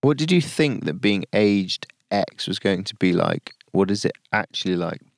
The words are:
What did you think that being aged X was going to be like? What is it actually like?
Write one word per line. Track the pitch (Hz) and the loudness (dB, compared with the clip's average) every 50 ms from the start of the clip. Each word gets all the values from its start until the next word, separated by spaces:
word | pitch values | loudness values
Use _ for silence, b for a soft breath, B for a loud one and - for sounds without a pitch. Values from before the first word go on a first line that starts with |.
What | - 139 151 135 | 4 2 2 2
did | 156 160 | 0 2
you | 180 180 | 2 2
think | 151 - - - 160 147 120 - - | 2 0 0 0 0 2 0 -2 -4
that | 78 76 92 | -6 -6 0
being | - 101 104 98 - _ | 0 0 0 0 -2 _
aged | - 101 104 104 101 101 95 90 - - - _ - _ _ _ | 0 2 4 4 4 2 0 -2 -6 -8 -10 _ -20 _ _ _
X | 104 101 - - - - - | -2 -2 -2 -4 -6 -10 -8
was | - 95 - | -6 -6 -2
going | - 98 98 90 98 | -2 -2 -2 -2 -4
to | - - | -10 -4
be | _ 92 92 | _ 2 2
like? | 87 82 - 50 - - _ - - _ _ _ | 2 2 0 0 -2 -4 _ -12 -20 _ _ _
What | - 95 98 95 | 0 0 2 2
is | 101 104 - | 0 -2 -2
it | - - - _ _ | -4 -4 -6 _ _
actually | - 107 95 - - - - 92 92 | -2 -2 -2 -2 -8 -6 -4 -2 -2
like? | 87 87 82 80 - _ _ _ | -2 -2 -4 -6 -10 _ _ _